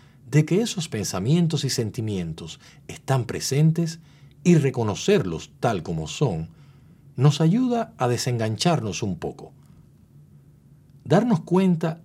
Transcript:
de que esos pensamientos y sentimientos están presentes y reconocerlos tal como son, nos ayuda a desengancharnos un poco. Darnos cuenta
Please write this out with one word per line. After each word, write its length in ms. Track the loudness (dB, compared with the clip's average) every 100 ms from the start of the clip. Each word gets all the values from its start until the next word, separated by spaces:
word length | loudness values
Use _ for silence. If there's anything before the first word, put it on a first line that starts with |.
| -20 _ 0
de 160 | 2 2
que 160 | 0
esos 280 | 0 -4 -6
pensamientos 760 | -6 -4 -4 0 2 2 0 -2
y 40 |
sentimientos 880 | -2 -4 -6 -4 -4 -6 -8 -14 -18 -20 -20 -20
están 380 | -10 -2 -2 -2
presentes 720 | -6 -2 2 2 2 -4 -8 -18 -20 -20 -2
y 120 | 4 4
reconocerlos 960 | 4 0 -2 0 2 2 2 -6 -10 -4
tal 220 | -2 -2
como 260 | -4 -6 -6
son, 420 | -2 -2 -2 -8 -14 -20 -20 -20 -20 -14 2
nos 260 | 2 4
ayuda 540 | 2 2 0 -2 -4 -2
a 100 | -2
desengancharnos 920 | 0 -2 -2 -2 0 0 0 -2 -4
un 160 | -6 -4
poco. 360 | -8 -10 -18 -20 _ -20 -20 _ _ -20 -20 -20 -20 _ _ -20 _ -16
Darnos 380 | 2 2 4 0
cuenta 580 | 2 2 4 2 -2 -6